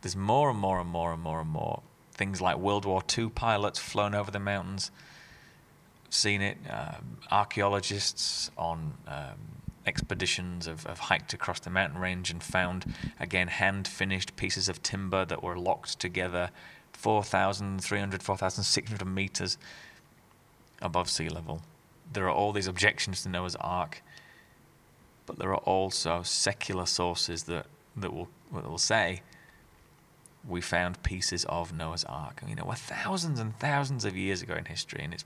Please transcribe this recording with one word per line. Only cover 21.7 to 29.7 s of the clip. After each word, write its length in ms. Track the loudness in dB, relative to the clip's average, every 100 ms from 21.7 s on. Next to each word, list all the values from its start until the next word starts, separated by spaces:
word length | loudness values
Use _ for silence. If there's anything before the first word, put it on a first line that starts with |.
| -20 -20 -20 -8
There 140 | 0 2
are 80 |
all 180 | 4 4
these 160 | 2 0
objections 540 | 4 4 4 -2 -4
to 60 | -4
Noah's 280 | -2 -2 -4
Ark, 460 | -2 0 0 -4 -16 -20 -20 -20 -20 -20 -20 -20 -20 -20 -20 -20 -14
but 120 | -4
there 100 | 2
are 140 | 2
also 580 | 4 4 4 0 0 0
secular 640 | 0 2 2 0 -2 -2 0
sources 560 | 2 2 2 -2 -2
that, 220 | -2 -4 -4 -14 -14 -6
that 160 | -4
will, 160 | -4 -8 -12 -10
that 160 | -8 -6
will 80 | 0
say, 440 | 4 6 4 0 -8 -20 -20 -20 -20